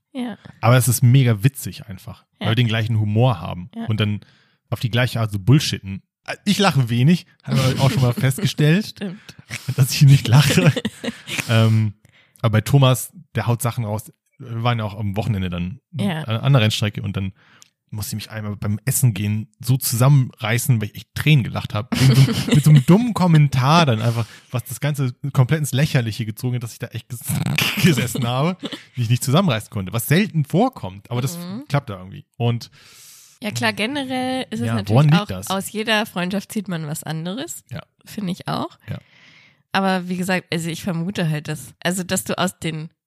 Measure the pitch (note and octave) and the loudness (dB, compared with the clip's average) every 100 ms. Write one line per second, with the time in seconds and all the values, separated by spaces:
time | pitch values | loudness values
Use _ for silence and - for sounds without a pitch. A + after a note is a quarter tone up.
0 | _ C4+ B3 - - - A2+ B2+ B2 A2+ | _ -12 -10 -12 -18 -2 4 4 4 4
1 | A#2+ C3+ B2 G#2+ C3+ - G2+ F2+ - F#2+ | 6 6 4 4 0 -2 -12 -12 -14 -16
2 | - - _ - G#2+ A2+ A#2 A2+ A2 A2 | -16 -20 _ -8 -4 0 0 0 -2 -2
3 | G#2 G#2+ B2+ A2 F#2+ F2+ F2+ - A2+ G#2+ | 0 2 2 0 -6 -12 -12 -10 -6 -2
4 | G#2 G#2 - _ _ _ - - A#2+ A2+ | -2 -4 -8 _ _ _ -10 -6 -4 -2
5 | B2 A#2 A2 G2+ F#2 D3 - - F#2+ G2 | -2 -2 -4 -2 4 4 4 -6 -8 -12
6 | - _ - - - G3 G3 C#3 A#2+ A#2+ | -14 _ -12 -6 -2 2 2 2 2 4
7 | C3+ F3 - _ - C3+ C3 - C3+ C3 | 4 4 0 _ -4 0 0 2 2 2
8 | B2+ A#2 C3 B2+ C#3+ - D3+ F3 A3 - | 2 2 0 0 -2 2 2 2 0 -8
9 | G3 G3+ - - - - - B2+ C3 - | -10 -10 -18 -20 -16 -14 -6 0 0 6
10 | C#3 C#3 - B2+ C#3+ D#3+ F3 - - - | 8 8 6 4 6 4 4 2 -2 -8
11 | - - - - - A2+ A2+ A2 G#2+ - | -10 -10 -10 -8 0 4 4 4 0 -4
12 | _ _ _ _ A#2 G#2+ - C#3 C3 B2+ | _ _ _ _ 0 0 4 4 4 2
13 | - - - - A2 A#2 A#2+ A2+ A2 G#2 | -2 -14 -10 -4 -2 -2 -2 -4 -6 -6
14 | - - _ - B2 A2+ A#2+ A#2 G#2+ G2+ | -8 -20 _ -20 -12 -4 -2 -2 -4 -6
15 | G2+ G2 G#2 G2 F#2 F2 F2+ A2+ _ D3+ | -6 -4 -2 -2 -2 -4 -6 -8 _ -6
16 | G3+ D#3+ C3 A2+ B2 C#3 G#2+ - G#2+ - | -4 -4 -4 -2 2 4 4 0 -4 -4
17 | G2+ G2 F#2+ - _ _ _ _ _ G#2+ | -6 -6 -8 -10 _ _ _ _ _ -12
18 | G2 A2 - A2 G#2+ G2+ G#2 G#2 - - | -10 -10 -12 -12 -10 -6 -4 -4 -2 0
19 | B2+ G2+ G#2 G#2+ A2 - - B2+ - A2+ | 2 2 -2 -2 -6 -8 -2 -2 0 2
20 | C3 C#3+ B2 - G#2+ A#2 - A#2 G#2 - | 4 6 4 -2 -2 0 2 0 -2 -10
21 | - - C#3+ D3+ F#2 - - G#2 - - | -14 -2 4 4 4 -4 -6 -6 -4 2
22 | C3 C3 C3+ A3+ - - C#3+ D3+ B2+ F#3+ | 4 6 4 2 0 4 6 6 8 4
23 | B3 F#3+ F3+ D#3 C#3+ C3+ B2+ E3 D3+ A2 | 4 0 4 4 4 2 4 4 4 2
24 | A#2 A2+ A2 - _ B2 - B2 C#3+ C#3+ | 0 -2 -4 -8 _ -8 -6 -6 -4 -2
25 | C3 - C#3 - B2 D#3+ D3+ B2+ D#3 C#3 | -2 -4 -2 2 2 2 0 0 0 0
26 | A2+ G2+ A2 G#2+ B2+ B2 A#2 - A#2 A#2+ | -2 -4 -6 -6 -4 -4 -6 -10 -12 -12
27 | - A#2+ - - - - - - F#3+ C#3 | -12 -12 -6 -4 -2 -2 -2 2 2 2
28 | B2 - A#2+ B2+ D#3 F#3 - - - - | 0 -2 -2 0 -2 -2 -8 -14 -12 -4
29 | A2+ B2 - C#3+ G3 A2 - G#2 F#2 A2+ | 0 0 2 2 2 0 -4 -8 -6 -4
30 | - D#3 G#3 D#3+ C#3+ E3 B3+ - F#2+ F#2+ | 0 0 0 -2 0 2 0 -2 -14 -14
31 | - A#2+ C3 E3+ F3 G#3 D4 C#3+ - F#2+ | -8 -4 -4 -6 -12 -12 -4 -4 -4 -10
32 | F#2 G2 - - A#2 A#2 - _ - - | -14 -18 -16 -4 -2 -2 -6 _ -20 -20
33 | - - - - G#3+ G#3+ A3+ G3+ G#3+ D4 | -20 -20 -20 -12 -10 -4 -4 -2 -4 -4
34 | C4 C4 B3+ C4 A#3+ A3 A#2 A2+ G2 A2+ | -6 -6 -4 -6 -6 -6 -4 -2 2 4
35 | D3+ F3+ G#3 F#2 - F#3+ F#3+ G#3 A3 G#3+ | 4 4 0 -8 -6 -6 -6 -6 -2 -2
36 | G#3+ F#3 F3 G3 - A3+ G3 E3+ D#3 D#3 | -2 -6 -6 -6 -8 -8 -6 -8 -8 -8
37 | - D#3 E3+ G#3 E4+ - - - - _ | -8 -8 -8 -10 -10 -14 -14 -16 -16 _
38 | - - F#3 - - - E4 _ - - | -18 -10 -8 -6 -6 -6 -6 _ -14 -14
39 | - _ _ _ _ _ _ F#3+ G3 F#3 | -14 _ _ _ _ _ _ -2 0 -2
40 | F3+ F3+ F#3 F#3 - E3+ E3 D#3+ - E3 | -4 -6 -2 -4 -4 -6 -6 -8 -6 -4
41 | E3+ G#3 E3 D3+ - D#3 - - E3+ F#3 | -4 -2 -2 -2 -6 -10 -12 -8 -6 -4
42 | F3 F#3 - - F3+ - E3+ D#3 D#3+ _ | -4 -6 -4 -2 -4 -4 -8 -8 -10 _